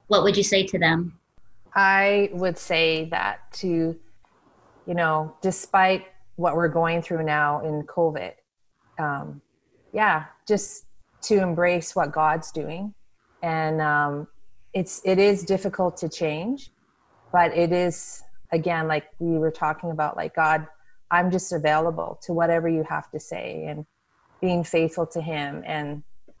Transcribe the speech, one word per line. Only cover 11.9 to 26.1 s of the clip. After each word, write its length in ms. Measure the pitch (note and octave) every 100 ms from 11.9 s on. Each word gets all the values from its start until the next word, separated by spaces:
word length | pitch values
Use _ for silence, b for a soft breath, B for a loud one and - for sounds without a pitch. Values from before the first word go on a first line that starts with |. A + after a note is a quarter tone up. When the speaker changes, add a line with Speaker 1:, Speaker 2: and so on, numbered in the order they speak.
| F#3+
Speaker 2:
what 160 | D3
God's 400 | D#3 D#3 D#3+ -
doing. 420 | - D3+ E3 G#3 - - _ _ -
And, 400 | E3+ D#3+ D#3 D#3
um, 460 | D3+ D3 D3 C#3+ D#3 - - - -
it's, 300 | G3 F3+ -
it 140 | - F#3+
is 260 | G3+ G3
difficult 540 | E3+ F#3+ F#3+ - F3+ -
to 120 | D#3+
change, 600 | - D#3+ D3+ G3 C#4 - _ _ _ _ _ -
but 260 | F3+ E3+ G3
it 140 | E3+
is, 500 | F3 F3+ - - - - - -
again, 360 | E3+ E3 E3 D#3+
like 180 | D#3 - -
we 220 | E3+ D#3+
were 120 | D#3
talking 380 | D#3 D#3 D#3 E3+
about, 260 | D#3 D3+ -
like, 200 | D#3+ -
"God, 320 | D#3 D#3 D#3 - - - -
I'm 220 | F3 F3+
just 200 | F3+ -
available 680 | E3 D3+ D3+ E3 E3 E3 -
to 80 | -
whatever 380 | E3 E3 E3+ E3
you 140 | D#3+
have 260 | D#3 D#3 -
to 80 | D#3
say," 460 | - E3+ - A#2+ D#3
and 200 | D3+ D3+ _ _ _ _ -
being 240 | F#3 F3
faithful 440 | D#3+ E3 D#3+ F3+ E3
to 120 | E3+
him. 440 | D#3+ D#3 C#3+ D3+ -
And 380 | D#3 D3 D3 -